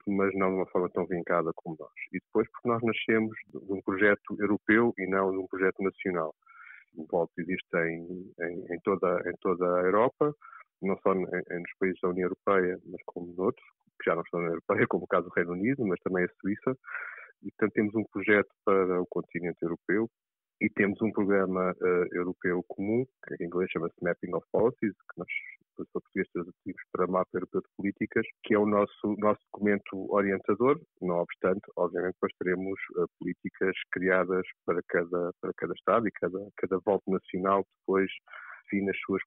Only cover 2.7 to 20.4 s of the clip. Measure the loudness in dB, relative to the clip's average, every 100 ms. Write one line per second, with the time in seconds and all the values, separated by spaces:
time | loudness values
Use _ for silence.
2.7 | 0 0 0 2 2 2 -4 -14 -14 -6
3.7 | -4 -2 4 4 4 0 -4 0 0 4
4.7 | 6 4 2 0 2 2 0 -4 2 2
5.7 | 2 -2 -2 -2 -2 -2 -6 _ -20 -20
6.7 | -20 _ -16 -2 0 0 -2 -4 -4 -2
7.7 | 0 0 -4 -8 -10 -12 -8 -6 -6 -8
8.7 | -4 0 2 2 0 -2 -4 -2 0 2
9.7 | 2 4 4 2 2 -2 -2 -14 -20 -20
10.7 | -6 -2 0 2 2 0 -4 -4 -8 -8
11.7 | -2 -2 0 -2 0 -2 -2 2 2 2
12.7 | -2 -8 -14 -12 -12 -10 -2 -2 -2 -10
13.7 | _ _ -6 -2 0 -2 -2 -2 -4 -2
14.7 | 0 2 0 0 0 0 -2 -2 0 0
15.7 | 0 0 0 0 0 -2 -2 -4 -2 -4
16.7 | -6 -8 -12 -12 -14 -20 _ -12 -2 0
17.7 | 2 0 0 -4 -4 4 4 4 _ 2
18.7 | 4 4 2 0 -4 -6 -4 -4 -4 -4
19.7 | -4 0 0 0 _ _ _